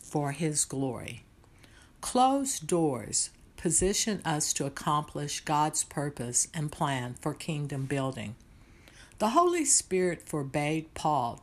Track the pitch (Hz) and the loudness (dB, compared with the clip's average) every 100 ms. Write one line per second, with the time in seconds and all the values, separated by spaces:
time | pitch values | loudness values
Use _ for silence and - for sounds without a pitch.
0 | - 151 143 143 160 147 - 135 135 110 | -4 -2 -2 -2 -2 0 -2 -2 -4 -4
1 | 98 117 - - - - - - - - | -8 -12 -14 -20 -20 -20 -20 -20 -20 -14
2 | - 254 262 277 269 - 156 175 156 120 | 0 4 6 4 0 -4 0 2 2 0
3 | 104 - - - - - 175 151 180 208 | -2 -2 -2 -8 -20 -4 0 2 2 2
4 | 226 185 165 156 - - 139 - 165 147 | 0 -2 0 0 0 -2 -4 -2 0 0
5 | 151 151 147 - - 151 151 - - - | 0 -6 -6 -6 0 2 2 0 -4 -4
6 | 143 - 120 120 - 165 151 - 147 135 | -4 -4 -2 0 0 -2 -4 0 0 0
7 | 123 120 104 98 - 147 143 139 135 139 | -4 -6 -6 -6 -4 -4 -4 -4 -2 0
8 | 135 123 107 120 - - - - - - | -2 -4 -8 -10 -18 -20 -20 -20 -20 -20
9 | - - 214 294 349 349 277 - - 185 | -16 -2 2 6 6 4 4 2 2 2
10 | 180 160 - 156 139 151 147 160 156 - | 2 0 -4 -4 -2 0 0 -2 -4 -2
11 | 156 147 120 - | 2 2 0 -4